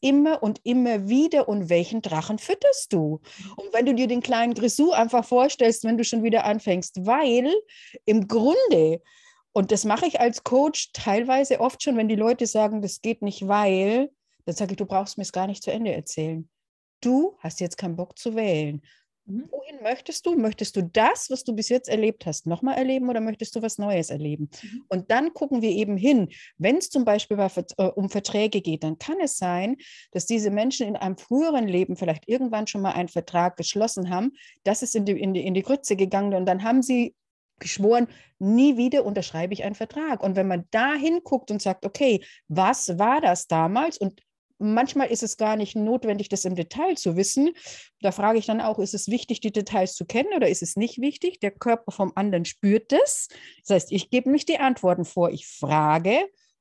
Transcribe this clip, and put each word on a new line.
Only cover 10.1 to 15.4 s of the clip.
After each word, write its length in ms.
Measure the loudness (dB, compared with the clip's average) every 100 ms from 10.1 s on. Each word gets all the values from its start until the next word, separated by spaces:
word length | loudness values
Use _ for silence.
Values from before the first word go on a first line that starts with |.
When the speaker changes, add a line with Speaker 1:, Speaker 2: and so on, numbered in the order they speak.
| 2
Speaker 1:
als 240 | 0 0
Coach 480 | 0 2 2 0 -8
teilweise 640 | -6 -2 0 2 2 2 2
oft 200 | 0 -2
schon, 160 | -2 0
wenn 120 | 2
die 60 | 2
Leute 300 | 2 0 0
sagen, 360 | 0 0 0
„Das 200 | -6 -6
geht 200 | -6 -4
nicht, 260 | -4 -6 0
weil“, 640 | 2 2 2 2 2 -2 _ _ _ -8
dann 100 | -4
sage 160 | -4
ich, 60 | -4
„Du 80 | -4
brauchst 320 | -2 -4 -6
mir 60 |
es 80 | -8
gar 160 | -4